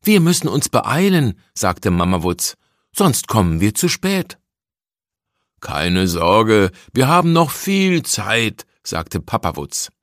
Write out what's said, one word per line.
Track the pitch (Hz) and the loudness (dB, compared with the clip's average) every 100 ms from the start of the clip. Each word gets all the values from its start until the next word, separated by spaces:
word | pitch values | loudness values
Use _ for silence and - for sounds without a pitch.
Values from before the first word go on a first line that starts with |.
"Wir | - 208 | 2 2
müssen | 165 175 147 | 4 0 -2
uns | 123 - | -4 -2
beeilen", | 123 - 139 196 180 127 - _ - | -2 0 0 2 2 0 -4 _ -4
sagte | 95 87 101 | -4 -2 0
Mama | 87 87 92 | 0 0 0
Wutz, | 87 87 - - _ _ _ | -2 -2 -6 -10 _ _ _
"sonst | - 196 123 - | 0 0 0 -2
kommen | 110 87 80 | 0 2 2
wir | 101 - | 0 0
zu | 175 | -2
spät." | - 190 190 - - _ _ _ _ _ _ _ _ _ _ _ _ | -2 -4 -4 -6 -14 _ _ _ _ _ _ _ _ _ _ _ _
"Keine | - 71 80 90 92 | -8 -4 0 0 0
Sorge, | 85 85 104 110 107 92 - - | 0 2 4 4 4 4 -2 -6
wir | 127 131 | -2 2
haben | 170 170 | 2 4
noch | 165 156 | 2 0
viel | - - 196 190 175 | -4 -2 0 2 0
Zeit", | - - 98 113 113 - - _ | -2 -6 -2 0 -2 -6 -20 _
sagte | - 85 80 87 | -8 -6 -4 -8
Papa | - 110 87 | -6 -4 -4
Wutz. | 71 71 - - _ | -6 -10 -10 -10 _